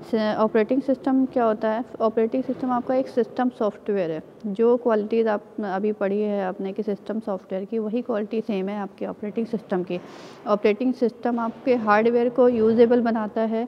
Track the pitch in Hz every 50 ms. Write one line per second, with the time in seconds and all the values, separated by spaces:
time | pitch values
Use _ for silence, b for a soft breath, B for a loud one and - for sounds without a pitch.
0 | - - - 220 214 214 208 - 214 220 220 226 214 214 254 269 262 - 262 254
1 | - 277 262 262 262 254 - 262 233 226 214 214 - 220 220 220 254 - - -
2 | - 220 220 233 226 226 - 262 254 - 247 - - 254 247 240 247 - 254 262
3 | 269 254 - 254 226 226 - - 254 254 247 - 226 208 202 - - - 208 202
4 | 180 160 160 156 - - - - - 214 190 196 226 233 247 247 240 247 220 220
5 | 208 214 226 226 226 226 208 208 - - - - 214 202 185 190 208 208 214 208
6 | 202 196 196 208 214 208 202 202 196 185 185 - 196 196 190 - 214 214 202 196
7 | - - 208 220 220 220 196 190 - - 190 190 202 196 226 226 214 214 202 247
8 | 240 - 240 208 214 208 - 220 226 - 214 190 185 190 208 208 196 196 - -
9 | 202 190 185 - - 208 196 233 226 220 - 208 - - 208 180 175 - 180 175
10 | B B B B B B B B B - 208 202 - 226 208 208 254 254 247 -
11 | 247 220 233 - - 247 240 233 233 226 233 - - 269 247 247 214 214 208 208
12 | 220 233 240 240 240 247 247 269 247 247 247 226 220 220 226 226 240 233 240 247
13 | 226 233 220 233 214 208 - 226 220 220 220 220 233